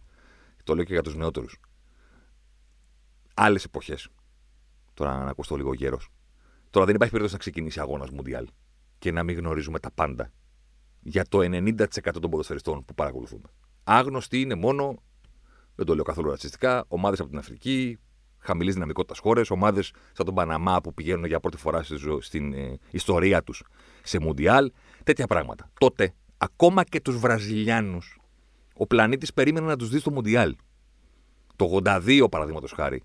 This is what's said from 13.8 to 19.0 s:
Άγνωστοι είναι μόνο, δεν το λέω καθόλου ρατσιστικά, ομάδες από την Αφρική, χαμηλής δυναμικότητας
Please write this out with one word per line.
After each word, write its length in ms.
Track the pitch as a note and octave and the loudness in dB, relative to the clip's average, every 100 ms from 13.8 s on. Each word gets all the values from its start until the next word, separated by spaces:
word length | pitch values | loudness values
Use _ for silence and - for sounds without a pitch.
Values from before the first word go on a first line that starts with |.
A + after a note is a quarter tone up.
Άγνωστοι 560 | - A2+ C3 C3+ - B2+ | 2 4 4 -2 -4 -4
είναι 140 | C3 | -2
μόνο, 480 | F2+ G#2+ C#3+ C#3 A#2+ _ _ _ _ _ _ _ | 0 0 0 -2 -6 _ _ _ _ _ _ _
δεν 120 | - E2 | -6 0
το 80 | |
λέω 100 | D2+ | 0
καθόλου 260 | D2 D#2+ D2+ | 0 -2 -2
ρατσιστικά, 540 | C#2 D2+ - B2+ B2 - | -4 -8 -4 0 0 -2
ομάδες 320 | F2 G2 F#2+ | -2 0 -2
από 80 | C2+ | -4
την 100 | C#2+ | -10
Αφρική, 600 | - A#2 B2+ C3 B2+ A2+ _ _ _ _ | -14 -12 -4 -4 -4 -8 _ _ _ _
χαμηλής 360 | - F2 F2+ | -4 0 0
δυναμικότητας 440 | F#2 D#2 D#2 | 0 -2 -4